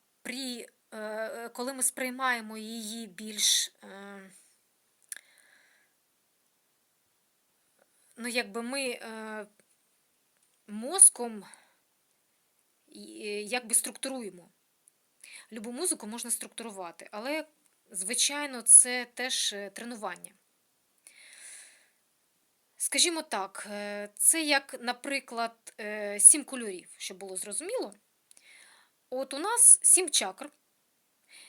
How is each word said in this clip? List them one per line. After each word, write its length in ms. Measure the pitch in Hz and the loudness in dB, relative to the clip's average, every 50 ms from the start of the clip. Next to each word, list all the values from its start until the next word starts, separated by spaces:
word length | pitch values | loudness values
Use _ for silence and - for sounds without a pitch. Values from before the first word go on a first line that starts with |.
| _ _ _ _ - | _ _ _ _ -12
при, 440 | - 247 254 269 254 247 233 - - - _ _ _ | -10 -8 -8 -8 -8 -8 -8 -10 -14 -18 _ _ _
е, 80 | - 220 | -12 -10
е, 500 | 214 214 214 220 220 220 - 233 233 233 | -8 -8 -6 -6 -6 -6 -8 -10 -12 -10
коли 240 | - - 240 254 269 | -8 -6 -6 -6 -2
ми 100 | 262 247 | 0 0
сприймаємо 720 | - - - 262 254 247 254 269 254 247 233 220 214 220 220 | 0 0 0 -4 -4 -2 0 0 2 2 0 -2 -8 -10 -10
її 480 | 214 214 226 233 220 208 220 233 226 | -10 -10 -10 -8 -8 -8 -8 -8 -10
більш, 680 | 202 175 - 214 214 214 208 - - - - - - - _ - | -12 -12 -14 -12 -8 -2 2 4 4 4 4 2 -2 -6 _ -20
е, 480 | 202 190 196 196 202 202 196 190 190 - - - _ _ _ _ _ _ _ _ _ _ _ _ - - - - _ - - - - - - _ _ _ _ _ _ _ _ _ _ _ _ _ _ _ _ _ _ _ _ _ _ _ _ _ _ _ _ _ _ _ _ _ _ _ _ _ _ _ _ _ _ _ _ _ _ _ _ _ _ _ | -18 -16 -14 -14 -14 -14 -16 -18 -20 -20 -20 -20 _ _ _ _ _ _ _ _ _ _ _ _ -16 -16 -16 -18 _ -20 -20 -20 -20 -20 -20 _ _ _ _ _ _ _ _ _ _ _ _ _ _ _ _ _ _ _ _ _ _ _ _ _ _ _ _ _ _ _ _ _ _ _ _ _ _ _ _ _ _ _ _ _ _ _ _ _ _ _
ну, 120 | - 226 247 | -8 -6 -4
якби 340 | 226 247 226 202 196 233 233 | -2 -2 -2 -2 -4 -6 -6
ми, 280 | 240 262 277 269 254 | -4 -4 -4 -4 -4
е, 560 | 233 - - 226 220 220 220 220 214 214 208 - _ _ _ _ _ _ _ _ _ _ _ _ _ _ _ _ _ _ _ _ _ _ _ | -4 -6 -8 -12 -12 -10 -10 -10 -10 -10 -10 -12 _ _ _ _ _ _ _ _ _ _ _ _ _ _ _ _ _ _ _ _ _ _ _
мозком 800 | - 208 214 226 262 349 392 403 294 - - 240 233 220 208 185 - - - - _ _ _ _ _ _ _ _ _ _ _ _ _ _ _ _ _ _ _ _ _ _ _ _ | -12 -10 -8 -4 2 6 8 8 8 8 4 -4 -6 -6 -10 -14 -16 -20 -20 -20 _ _ _ _ _ _ _ _ _ _ _ _ _ _ _ _ _ _ _ _ _ _ _ _
і, 360 | - - - 202 - 214 220 226 | -20 -20 -20 -18 -18 -16 -12 -10
е, 160 | 208 208 208 214 | -8 -6 -6 -6
якби 320 | 202 240 247 247 220 233 | -4 -4 -4 -2 0 0
структуруємо. 720 | - - 277 220 - - 269 269 262 233 196 175 175 165 - _ _ _ _ _ _ _ _ _ _ _ _ _ _ - - - - - - 214 | 0 0 -2 -6 -8 -8 -8 -6 -8 -8 -10 -12 -14 -20 -20 _ _ _ _ _ _ _ _ _ _ _ _ _ _ -20 -20 -20 -20 -20 -16 -14
Любу 200 | 233 208 240 240 | -12 -10 -8 -6
музику 340 | 254 349 381 403 202 - | -4 -2 -2 -2 -2 -4
можна 240 | 208 220 240 233 240 | -10 -10 -10 -6 -6
структурувати, 800 | - - - 220 - - 233 233 202 190 185 170 165 - - - - | -6 -6 -8 -10 -14 -12 -12 -12 -10 -10 -10 -12 -12 -16 -16 -14 -10
але, 340 | 214 220 269 294 311 302 - _ _ _ _ _ _ _ - | -8 -6 -4 -4 -4 -4 -8 _ _ _ _ _ _ _ -12
звичайно, 720 | 220 - 202 190 240 - - - 285 294 294 285 262 240 226 | -8 -8 -6 -2 0 2 2 2 0 -2 -4 -6 -8 -2 6
це 440 | - - - - 247 247 247 240 240 - | 10 10 10 10 8 4 -2 -4 -6 -6
теж, 380 | - 247 262 247 - - - 214 | -6 -4 -2 -2 0 -2 -2 -4
е, 180 | 202 202 196 | -6 -8 -10
тренування. 640 | 196 - 226 240 247 214 214 190 175 175 175 175 - _ _ _ _ _ _ _ _ _ _ _ _ _ - - - - - - - - - - - - - - - - _ _ _ _ _ _ _ _ _ _ _ _ _ _ _ _ _ _ _ | -10 -10 -10 -10 -8 -6 -6 -8 -8 -8 -14 -18 -20 _ _ _ _ _ _ _ _ _ _ _ _ _ -20 -20 -20 -20 -20 -20 -20 -20 -20 -18 -18 -20 -20 -20 -20 -20 _ _ _ _ _ _ _ _ _ _ _ _ _ _ _ _ _ _ _
Скажімо 460 | - - - - 277 - 349 330 320 311 | -6 -4 0 4 4 4 4 4 0 -4
так, 440 | - - 208 190 196 - - - 202 | -4 -4 -4 -4 -4 -8 -12 -12 -10
е, 380 | 208 208 208 208 208 208 202 208 - - | -8 -8 -8 -8 -8 -8 -10 -10 -4 0
це 240 | - - - 330 320 | 4 4 4 4 4
як, 320 | 294 294 277 285 - - 240 | 4 4 4 2 0 -12 -8
наприклад, 920 | 240 240 247 247 - - 277 269 262 - 240 226 233 226 233 _ - - - - | -4 -4 -4 -4 -4 -4 -4 -4 -4 -4 -4 -4 -4 -4 -4 _ -20 -20 -14 -10
е, 400 | 220 208 214 214 208 202 202 208 | -8 -8 -6 -6 -4 -4 4 8
сім 240 | 202 - - 302 - | 10 10 10 8 4
кольорів, 440 | - - 254 233 214 185 175 165 - - | -4 -6 -6 -4 -6 -6 -8 -10 -16 -14
щоб 220 | - - - 202 180 | -10 -10 -10 -8 -10
було 180 | 196 196 190 | -12 -10 -10
зрозуміло. 580 | 185 - 208 202 - 302 370 494 508 339 214 196 - _ _ _ _ _ _ - - _ - - - - - - - - _ _ _ _ - | -10 -8 -8 -8 -8 -6 -4 -4 -4 -4 -4 -8 -14 _ _ _ _ _ _ -20 -20 _ -20 -20 -20 -20 -20 -20 -20 -20 _ _ _ _ -8
От 240 | 254 254 269 262 - | -6 -6 -4 -4 -6
у 40 | 277 | -4
нас 400 | 330 415 466 480 - - - - - | -2 0 4 8 10 10 10 10 8
сім 280 | - - - 370 311 | 6 6 6 6 4
чакр, 400 | - - 226 190 190 - 269 294 - _ _ _ _ _ _ _ _ _ _ _ _ _ _ _ - - - | 2 2 2 0 -4 -8 -14 -16 -18 _ _ _ _ _ _ _ _ _ _ _ _ _ _ _ -20 -20 -20